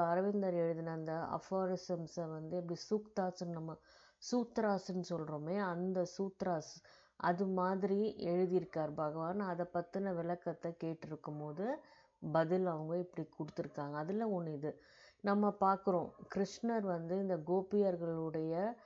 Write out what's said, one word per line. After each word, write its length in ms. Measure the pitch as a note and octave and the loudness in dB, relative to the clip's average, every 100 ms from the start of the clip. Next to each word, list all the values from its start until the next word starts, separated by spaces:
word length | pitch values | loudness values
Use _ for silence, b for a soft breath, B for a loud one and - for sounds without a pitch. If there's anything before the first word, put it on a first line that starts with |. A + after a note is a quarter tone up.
| E3+ | 4
அரவிந்தர் 480 | F3 G3+ G#3 F#3+ | 4 4 2 2
எழுதின 380 | F3 E3 D#3+ E3 | 2 2 0 -2
அந்த 220 | D#3+ D#3+ D#3+ D#3 | -4 -4 -4 -2
அஃபாரிசம்ஸை 960 | E3 - F#3+ F#3 F3+ - F3 D#3+ - D#3+ | -4 -2 -2 0 -2 -2 -4 -4 -6 -6
வந்து 280 | D#3 D#3 F3+ | -6 -4 -4
எப்படி 220 | E3+ E3+ | -4 -6
சூக்தாஸ்ன்னு 760 | - G#3+ G#3+ - F#3 - F3 E3 | -2 -2 -2 -2 -2 -2 -6 -6
நம்ம 200 | D#3+ D#3 B B B B | -6 -10 B B B B
சூத்ராஸ்ன்னு 840 | - B3 A#3 A#3 A3 F#3+ F#3+ F#3 E3 | -2 0 0 0 2 2 0 -4 -2
சொல்றோமே, 460 | E3+ D3+ D3+ D3+ G3+ | -4 -2 -4 -2 0
அந்த 420 | F#3+ E3+ F#3 F#3 F3 | 0 0 0 0 0
சூத்ராஸ் 680 | - G3 - F#3 E3 - - B B B B | -2 -4 -2 -2 -2 -4 -16 B B B B
அது 260 | F3 F3 F#3+ | 0 2 2
மாதிரி 520 | F#3 F#3 F#3+ G3 G3 G#3+ - | 2 2 2 2 2 2 0
எழுதியிருக்கார் 720 | E3+ F3+ F3+ F3+ F3+ E3 D3+ | 0 2 4 2 0 -2 -2
பகவான். 460 | D3+ D3+ D#3 E3 G3+ | 0 -2 0 -2 0
அதை 260 | F#3+ E3+ F3 | -2 -2 -2
பத்தின 400 | F3 E3+ G3 G3 E3+ | -2 -2 -2 0 0
விளக்கத்தை 560 | E3+ F3 F3 D#3+ E3+ E3+ | 0 -2 -4 -4 -6 -4
கேட்டிருக்கும் 600 | E3 D#3+ D3+ D#3 - D3+ | -4 -4 -8 -8 -8 -6
போது 280 | D3+ D3+ G#3+ D4+ B B B - | -6 -4 -4 -4 B B B -10
பதில் 460 | D#3+ D#3 D#3+ F#3 F#3 | 2 4 4 4 2
அவங்க 260 | D#3+ D#3 F3 | 0 -2 -2
இப்படி 260 | F3+ - D#3+ | -4 -6 -8
கொடுத்துருக்காங்க. 680 | - D3+ - D3 - C#3+ D3 | -6 -8 -4 -6 -4 -6 -4
அதுல 320 | D#3 G#3+ A3+ | -2 -2 0
ஒண்ணு 260 | F3+ E3 | -2 -2
இது. 180 | D3 D3 - B B B B | -4 -4 -6 B B B B
நம்ம 220 | G3 G#3 G#3 G3+ | 2 4 4 4
பார்க்குறோம், 520 | F#3+ F#3+ G3 F3+ D#3 - - | 4 4 4 2 0 -8 -6
கிருஷ்ணர் 560 | F#3+ G3 - A#3 A3+ G3 | -2 -2 -2 0 0 0
வந்து 300 | E3+ E3 F#3+ | -2 0 0
இந்த 180 | G3 F3 D#3 | 0 0 2
கோபியர்களுடைய 1080 | F#3 F#3+ G#3 G3 E3+ E3 E3 D#3+ D#3+ D#3+ E3 G3 - | 0 2 4 4 2 0 0 0 0 0 0 0 -4